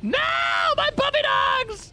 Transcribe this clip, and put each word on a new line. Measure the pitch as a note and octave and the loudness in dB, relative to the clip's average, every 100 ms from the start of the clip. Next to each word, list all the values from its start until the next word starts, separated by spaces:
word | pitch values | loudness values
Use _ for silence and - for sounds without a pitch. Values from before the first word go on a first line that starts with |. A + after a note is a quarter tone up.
No, | G#3 C5+ D#5 E5+ E5+ E5+ E5 D5 | -2 0 0 0 0 2 2 2
my | D5 | 0
puppy | D#5 C#5 D5 | 0 0 0
dogs. | C#5+ C5+ C5+ C5 A4+ G#4 - | 0 2 2 0 -2 -8 -14